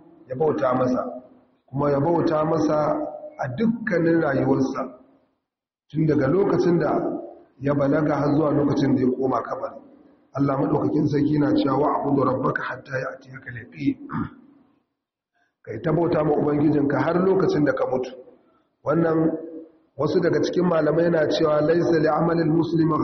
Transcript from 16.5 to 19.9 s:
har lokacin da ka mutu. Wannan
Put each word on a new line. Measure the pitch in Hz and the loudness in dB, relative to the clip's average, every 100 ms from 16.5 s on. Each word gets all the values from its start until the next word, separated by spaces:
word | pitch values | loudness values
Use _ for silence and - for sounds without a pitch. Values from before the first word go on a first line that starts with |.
| 147 151 147 135 139 | 2 2 2 2 0
har | 147 175 | 0 2
lokacin | 190 190 - 151 | 2 2 2 2
da | 143 | 2
ka | 127 127 | 0 -2
mutu. | 127 - - - - _ _ _ _ | -2 -6 -12 -20 -20 _ _ _ _
Wannan | 127 160 170 160 156 - - - - _ _ | -2 0 2 2 0 -2 -8 -14 -18 _ _